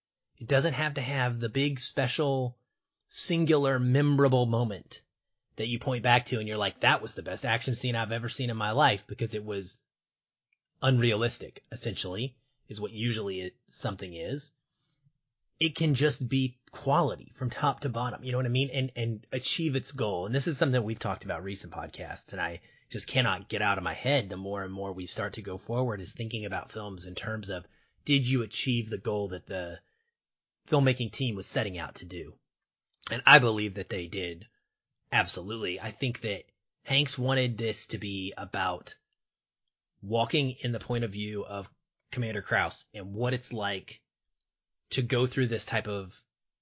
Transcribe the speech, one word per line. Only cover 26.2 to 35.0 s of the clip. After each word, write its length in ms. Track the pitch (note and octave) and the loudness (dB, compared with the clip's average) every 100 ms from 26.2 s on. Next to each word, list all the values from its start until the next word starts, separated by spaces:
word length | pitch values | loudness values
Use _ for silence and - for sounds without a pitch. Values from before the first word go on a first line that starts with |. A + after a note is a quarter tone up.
| A2+ A2+ | -6 -6
about 280 | G2+ F#2+ - | -4 -6 -6
films 340 | A2 G#2 F#2 F2+ | -8 -8 -10 -10
in 80 | |
terms 360 | F2+ A2+ A2 F#2 | -8 -6 -6 -6
of, 140 | F#2 - _ _ _ | -8 -10 _ _ _
did 240 | - C#3 B2 | 2 2 4
you 140 | C3 | 0
achieve 480 | A2 - C3+ A#2+ A2 | 0 -2 0 0 -2
the 80 | G2+ | -4
goal 300 | A2+ G#2 G2+ | -2 -2 -2
that 180 | F#2 - | -6 -6
the 320 | F#2+ F2 E2+ _ _ _ _ _ _ _ _ - | -6 -6 -10 _ _ _ _ _ _ _ _ 0
filmmaking 440 | D3 C3 B2 A2+ | 4 4 2 -2
team 240 | - C3 G2 | -2 -2 -2
was 100 | F#2 | -2
setting 320 | C3 G#2+ F2+ | 0 -2 -4
out 180 | D#2+ - | -8 -10
to 80 | |
do? 300 | F2 F2 D2 - _ _ _ _ _ _ - | -12 -10 -12 -16 _ _ _ _ _ _ -8
And 120 | A#2 - | 2 10
I 120 | D3 | 10
believe 360 | A#2+ G#2+ G#2 | 10 4 0
that 160 | G2 - | -4 -6
they 160 | G2 E2+ | -6 -4
did. 400 | F#2+ F2+ E2+ - _ _ _ _ _ | -4 -6 -8 -14 _ _ _ _ _